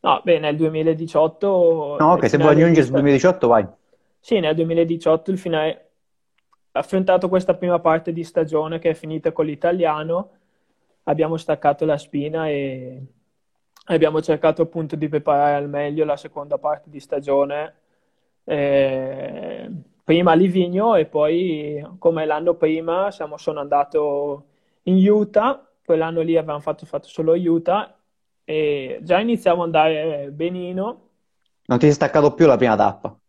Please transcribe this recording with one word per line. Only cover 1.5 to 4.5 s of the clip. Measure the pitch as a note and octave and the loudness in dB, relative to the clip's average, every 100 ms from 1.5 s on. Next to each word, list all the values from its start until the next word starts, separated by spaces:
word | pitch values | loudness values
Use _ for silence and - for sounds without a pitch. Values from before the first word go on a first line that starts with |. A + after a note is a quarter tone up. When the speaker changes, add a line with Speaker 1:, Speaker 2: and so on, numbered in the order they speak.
| F#3 E3+ E3 D3 D3 | 2 2 2 -4 2
Speaker 2:
No, | D#3 | 4
ok, | F3 | 4
Speaker 1:
il | - | 2
Speaker 2:
se | C#3+ | 4
vuoi | D3 | 6
Speaker 1:
finale | |
Speaker 2:
aggiungere | D3 E3+ D#3+ B2+ | 6 6 4 4
Speaker 1:
di | |
Speaker 2:
duemiladiciotto, | C3+ C#3+ C3+ F#3 F#3 A#2+ | 2 4 4 4 2 4
vai. | A#2 F#2 _ _ _ _ _ | 4 2 _ _ _ _ _
Speaker 1:
Sì, | - A3 | -4 -2
nel | D#3 | 0